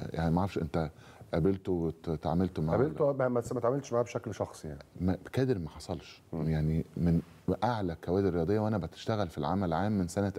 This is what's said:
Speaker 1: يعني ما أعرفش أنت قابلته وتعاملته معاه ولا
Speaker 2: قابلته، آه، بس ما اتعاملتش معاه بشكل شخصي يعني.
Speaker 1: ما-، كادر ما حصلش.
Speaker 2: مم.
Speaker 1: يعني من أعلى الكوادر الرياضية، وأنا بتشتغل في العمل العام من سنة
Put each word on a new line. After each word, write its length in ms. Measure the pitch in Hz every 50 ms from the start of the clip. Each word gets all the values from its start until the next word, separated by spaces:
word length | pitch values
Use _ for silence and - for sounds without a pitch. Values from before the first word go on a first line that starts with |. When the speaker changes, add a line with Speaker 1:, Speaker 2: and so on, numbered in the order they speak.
| - -
Speaker 1:
يعني 180 | - 80 82 82
ما 80 | 82 90
أعرفش 180 | 98 90 - -
أنت 320 | 82 76 - 85 78 76 - - - - - - - - -
قابلته 380 | 85 80 98 95 92 - 101 90 85 82 80 - - - 87
وتعاملته 540 | 80 76 - 78 80 87 95 87 - 85
معاه 140 | 78 80 90 110
ولا 60 | 135
Speaker 2:
قابلته، 400 | 160 151 - 151 143 139 131 127
آه، 40 | 127
بس 240 | 123 120 117 -
ما 60 | 135 120
اتعاملتش 340 | - 117 135 143 - -
معاه 100 | 120 117
بشكل 320 | 120 - - 120 - 113 95
شخصي 340 | - 95 - - - - 78
يعني. 120 | 73 71 - - - -
Speaker 1:
ما-، 280 | 92 92 87 - - -
كادر 260 | - 123 135 127 117 92
ما 100 | 80 73
حصلش. 540 | - - - - 85 76 - - - - - -
Speaker 2:
مم. 160 | 82 80 76 80
Speaker 1:
يعني 360 | 80 78 78 78 80 80 - - -
من 240 | - 85 85 82 82 - - - - - - - - 107
أعلى 280 | 120 120 107 95 85
الكوادر 360 | 82 - - 87 90 101 98 92
الرياضية، 300 | 82 87 82 87 104 110
وأنا 180 | 107 110 110 98
بتشتغل 500 | 80 78 - - - - 113 104 98 82
في 100 | - 73
العمل 300 | 71 73 92 101 95 85
العام 300 | 80 85 98 107 107 98
من 100 | 90 85
سنة 240 | - 101 101 98 -